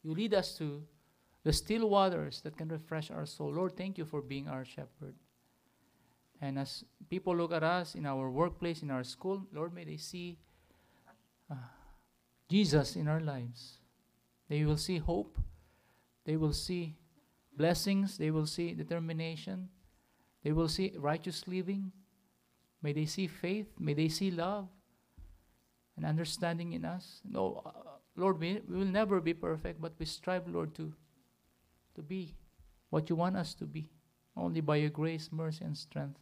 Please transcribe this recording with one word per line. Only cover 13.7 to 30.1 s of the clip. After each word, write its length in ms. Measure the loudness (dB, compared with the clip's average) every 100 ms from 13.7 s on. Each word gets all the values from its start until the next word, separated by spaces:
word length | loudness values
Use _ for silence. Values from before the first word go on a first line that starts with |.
| -20 _ _ _ _ _ _ _
They 160 | 2
will 120 | 4 4
see 200 | 2 0
hope. 420 | 2 2 0 -2 -2 -4 _ _ _ _ _ _
They 100 | 0 2
will 160 | 4
see 440 | 2 0 -2 -2 -8 _ _ _ _ _
blessings. 640 | 2 4 4 4 4 2 0
They 120 | 2
will 160 | 2
see 280 | 2 0 -2
determination. 960 | -2 -2 -2 -2 -2 -4 -6 -6 -6 -8 _ -20 _ _ _ _ _
They 80 | 2
will 160 | 2 2
see 280 | 2 0 0
righteous 500 | 0 0 -2 -6 -4
living. 460 | -2 0 -2 -4 -8 _ _ _ _ _ _ _ _
May 100 | -2
they 140 | 0
see 220 | 0 0 -2
faith. 520 | -2 -2 -2 -4 -4
May 140 | 0
they 160 | 2 2
see 200 | 2 0
love 380 | 2 0 -2 -6 -14 _ _ _ -20 -20 -20 _ _ _ _ _
and 100 | -6
understanding 680 | 0 0 0 -2 0 0 -4
in 100 | -4
us. 380 | -4 -6 -10 -16
No, 380 | -6 0 0 -2
uh, 320 | -12 -16 -18 -18 _
Lord, 240 | 0 0 2
we, 220 | 0 -2 -4
we 100 | -2
will 80 |
never 360 | 2 2 2 2
be 120 | 2
perfect, 460 | 0 -2 -2 -4 -6
but 120 | -10 -6
we 80 |
strive, 420 | -8